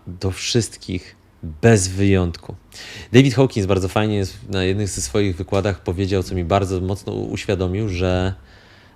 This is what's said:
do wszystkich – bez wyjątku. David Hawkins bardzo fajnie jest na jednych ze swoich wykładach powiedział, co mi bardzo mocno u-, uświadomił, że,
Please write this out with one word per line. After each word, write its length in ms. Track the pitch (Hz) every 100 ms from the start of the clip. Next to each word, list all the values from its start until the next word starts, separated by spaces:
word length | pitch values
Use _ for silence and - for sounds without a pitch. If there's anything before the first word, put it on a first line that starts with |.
| -
do 240 | 90 95
wszystkich – 840 | 87 - 120 104 - - 90 - - _ _
bez 460 | 85 76 113 110 92
wyjątku. 680 | 95 98 95 87 - - - - - - - -
David 220 | 120 139
Hawkins 320 | 113 135 113 92
bardzo 220 | 95 92
fajnie 280 | 110 107 104
jest 320 | 95 - -
na 160 | 98
jednych 240 | 92 101 101
ze 140 | -
swoich 340 | - 107 101 85
wykładach 460 | 95 98 101 101
powiedział, 400 | - 90 98 95
co 120 | 90
mi 100 | 92
bardzo 360 | 85 98 92 95
mocno 320 | 92 101 -
u-, 180 | 104 107
uświadomił, 580 | 110 - 92 90 95 110
że, 460 | 90 92 90 95 95 - - - - -